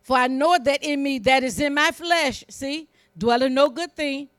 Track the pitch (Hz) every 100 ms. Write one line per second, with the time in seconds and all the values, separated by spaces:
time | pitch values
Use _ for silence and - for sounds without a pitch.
0 | - 254 254 262 311 349 247 277 302 285
1 | 277 269 214 269 254 196 294 285 311 320
2 | 339 339 285 214 - - 269 302 311 _
3 | _ 165 220 240 262 262 294 247 339 -
4 | 294 277 285